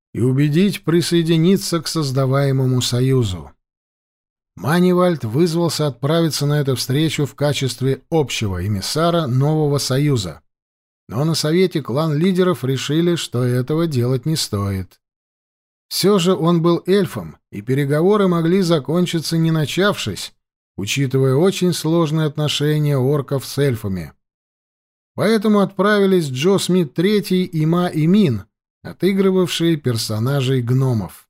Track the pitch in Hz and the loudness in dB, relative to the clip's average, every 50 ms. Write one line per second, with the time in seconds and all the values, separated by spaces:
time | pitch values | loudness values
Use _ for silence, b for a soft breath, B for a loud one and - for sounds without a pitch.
0 | _ _ - - 117 127 131 135 147 151 143 165 190 208 170 - - - 165 175 | _ _ -4 -2 0 0 2 2 2 2 2 2 2 2 0 -2 -2 0 0 0
1 | 160 - 170 170 165 160 170 160 160 175 196 185 196 - - 170 - - - 165 | 2 2 0 0 2 2 2 4 4 4 4 2 0 -2 -4 -4 -4 -4 -4 -4
2 | 156 135 127 135 135 131 131 139 143 139 135 135 131 127 127 127 120 - 123 120 | -4 -2 0 0 0 0 2 2 2 2 0 0 0 0 0 0 0 -2 0 0
3 | 127 131 135 131 120 104 92 85 76 71 - _ _ _ _ _ _ _ _ _ | 0 2 2 2 0 0 -4 -8 -10 -16 -20 _ _ _ _ _ _ _ _ _
4 | _ _ _ _ _ _ _ _ _ _ _ - 90 117 156 175 180 180 180 180 | _ _ _ _ _ _ _ _ _ _ _ -8 -4 0 2 2 4 4 4 4
5 | 180 180 175 147 - 110 107 143 175 180 156 170 170 165 - - 151 147 127 - | 2 2 0 -2 -4 -4 0 0 0 2 2 0 -2 -2 -2 -2 -2 -4 -4 -4
6 | - 139 160 170 165 160 - - 147 143 147 147 143 135 131 120 - - 131 143 | -2 0 0 2 0 0 0 -2 -2 0 0 0 0 0 -2 -2 -2 -2 0 0
7 | 160 156 - - 147 131 - - 139 147 139 - 139 127 - - 127 131 135 - | 0 0 0 -2 -4 -4 -4 -2 -2 -2 0 -2 -4 -4 -4 -2 -2 -2 -2 -4
8 | - _ - 160 - 120 - - 113 101 92 90 90 104 107 95 92 - - 151 | -4 _ 0 0 0 0 -2 -4 -4 -4 -2 -4 -2 -2 -2 -4 -4 -4 -2 0
9 | 165 170 165 170 160 127 117 131 139 147 156 156 156 147 143 143 - - 151 139 | 0 0 0 0 0 0 0 2 2 2 2 0 0 0 0 -2 -2 -2 0 0
10 | 147 147 139 120 95 85 71 - _ _ _ _ _ _ _ _ _ _ _ _ | 2 2 0 0 -2 -6 -10 -14 _ _ _ _ _ _ _ _ _ _ _ _
11 | _ - - 117 147 165 160 - - 151 160 180 190 180 - 160 127 - 110 139 | _ -8 -4 -2 0 0 0 0 0 0 2 2 2 2 0 -4 -4 -2 -2 -2
12 | 160 165 147 143 165 196 185 175 185 180 175 123 - 123 135 127 - - 143 160 | -2 0 0 0 0 2 2 2 2 0 0 -2 -2 -4 -4 -4 -4 -2 0 0
13 | 170 175 175 160 - - - 120 127 123 123 127 127 127 151 156 170 170 147 123 | 2 2 0 -2 -4 -4 -4 -2 0 0 0 0 0 -2 -2 -2 0 0 0 0
14 | 117 123 131 127 - 156 160 143 - - - 101 101 98 98 95 92 - _ _ | 0 0 0 -2 -2 -2 -4 -4 -4 -4 -4 -4 -2 -2 -4 -4 -6 -10 _ _
15 | _ _ _ _ _ _ _ _ _ _ _ _ _ _ _ _ _ _ - - | _ _ _ _ _ _ _ _ _ _ _ _ _ _ _ _ _ _ -6 0
16 | - 185 208 202 165 180 185 139 156 165 175 170 160 170 170 165 - - 185 202 | 2 2 2 4 2 2 0 2 2 2 2 2 2 2 0 0 0 0 0 2
17 | 190 127 - 110 87 80 76 - _ _ - 95 104 120 131 139 143 135 143 151 | 0 -2 -4 -8 -12 -12 -16 -20 _ _ -14 -10 -6 -4 -2 -2 0 0 0 2
18 | 165 190 214 214 196 190 175 170 160 160 175 196 190 165 170 156 131 - 151 175 | 2 2 4 4 2 2 2 2 2 2 2 2 2 2 0 0 0 0 0 0
19 | 180 165 - 165 151 - 165 165 165 165 160 160 151 - - 165 185 208 190 - | 0 0 -2 -4 -4 -2 0 0 0 2 0 0 -2 -2 -2 0 0 0 0 -2
20 | - 113 90 - - - - _ _ _ _ _ _ _ _ - 95 104 - 135 | -4 -8 -8 -8 -10 -14 -16 _ _ _ _ _ _ _ _ -10 -8 -4 -2 -2
21 | 139 131 127 135 135 135 131 139 170 196 190 - 180 180 170 - - 156 165 170 | -2 0 0 0 2 2 2 2 2 2 0 0 0 -2 -2 -2 -2 0 0 0
22 | 170 147 151 160 156 151 143 - 151 147 - - 143 151 151 151 151 147 143 135 | 0 0 0 -2 -2 -2 -2 -2 -2 -2 -2 -2 0 0 0 0 0 0 0 0
23 | 123 131 147 147 131 - 143 135 - - - - 143 143 123 110 - 104 95 90 | 2 0 0 -2 -2 -4 -4 -6 -6 -6 -2 0 0 0 0 -2 -4 -6 -6 -6
24 | 80 71 - _ _ _ _ _ _ _ _ _ _ _ _ _ _ _ _ _ | -8 -10 -14 _ _ _ _ _ _ _ _ _ _ _ _ _ _ _ _ _
25 | _ _ _ - 139 196 226 220 196 220 208 202 196 190 - - 190 208 214 202 | _ _ _ -2 0 0 2 2 2 2 2 2 2 0 0 0 0 2 4 4
26 | 196 196 190 180 165 143 127 127 143 185 196 175 - - 175 185 175 135 - - | 4 4 4 2 2 0 -4 -2 2 2 2 2 2 2 2 2 0 0 -2 0
27 | 165 202 214 208 196 - 185 185 180 - - 156 151 156 165 175 175 180 - 160 | 0 2 2 0 0 0 0 0 0 -2 -2 -2 0 2 2 2 0 0 -2 0
28 | 151 160 185 214 208 156 120 101 98 - _ _ _ _ _ _ - - 170 - | 2 4 4 4 4 2 0 -2 -6 -12 _ _ _ _ _ _ -16 -16 -8 -2
29 | - 185 202 190 196 196 185 185 180 170 - - 165 170 165 151 - 127 120 113 | -2 0 0 2 2 2 2 2 0 0 -2 -2 0 0 0 0 -2 -4 -4 -2
30 | 113 - 110 107 113 127 143 143 127 123 135 131 120 117 127 131 135 131 123 110 | -4 -4 -4 -4 -2 -2 -2 -2 0 0 0 -2 0 0 0 0 2 0 0 -2
31 | 95 82 - - _ _ | -4 -6 -10 -16 _ _